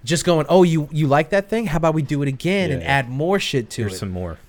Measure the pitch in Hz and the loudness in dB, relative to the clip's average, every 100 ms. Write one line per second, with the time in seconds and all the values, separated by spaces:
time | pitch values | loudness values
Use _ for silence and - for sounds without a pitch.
0 | 117 165 180 165 151 180 180 160 147 156 | -4 -2 2 2 4 6 6 4 -2 -2
1 | 151 143 156 196 196 226 214 160 160 156 | 2 2 2 -2 0 -4 -2 0 0 0
2 | 143 147 139 135 170 196 185 131 139 139 | -2 -2 -2 -4 -2 0 0 -2 0 0
3 | 120 131 165 196 - 139 110 - 104 92 | 0 -2 0 0 0 -4 -4 -6 -6 -4
4 | 101 90 90 80 | -6 -6 -8 -10